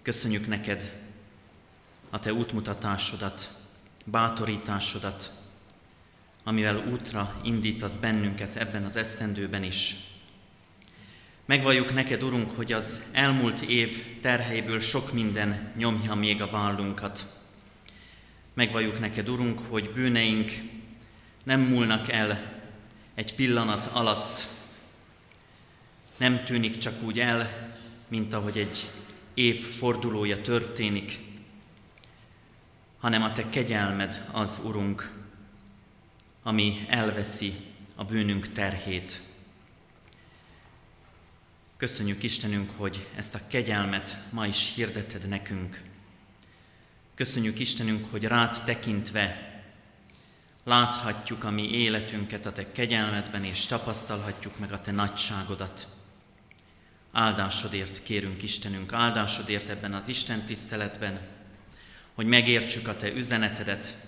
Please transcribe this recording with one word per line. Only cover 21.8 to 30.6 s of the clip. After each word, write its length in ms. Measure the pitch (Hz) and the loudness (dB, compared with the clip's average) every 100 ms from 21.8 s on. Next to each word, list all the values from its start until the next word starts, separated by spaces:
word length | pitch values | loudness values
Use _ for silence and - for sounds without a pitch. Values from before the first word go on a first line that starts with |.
| 113 110 107 | 6 2 2
el 500 | 117 107 104 - - - - - - - | 2 2 0 -4 -12 -16 -18 -20 -20 -12
egy 200 | - 107 | -8 -6
pillanat 540 | - 131 120 113 104 120 | 0 4 4 2 0 0
alatt. 540 | 120 113 104 - - - - - - - - - - - - - - - - - - - - | 2 2 2 -2 -6 -8 -10 -18 -20 -20 -20 -20 -20 -20 -20 -20 -20 -20 -20 -20 -20 -20 2
Nem 260 | 127 123 | 2 2
tűnik 340 | - 120 113 110 | 2 2 2 0
csak 240 | 120 110 | -4 -2
úgy 180 | 113 110 | -4 0
el, 520 | 120 117 110 - - - - - - | 2 2 0 -6 -12 -14 -18 -18 -6
mint 260 | 113 107 | -4 -2
ahogy 240 | 110 104 104 | -2 -2 -2
egy 340 | 98 - - - - - - | -2 -4 -8 -12 -16 -20 -8
év 260 | - 120 110 | 4 4 4
fordulója 840 | - - 123 113 117 107 104 101 | -4 0 2 2 0 0 2 0
történik, 800 | 104 120 | 2 0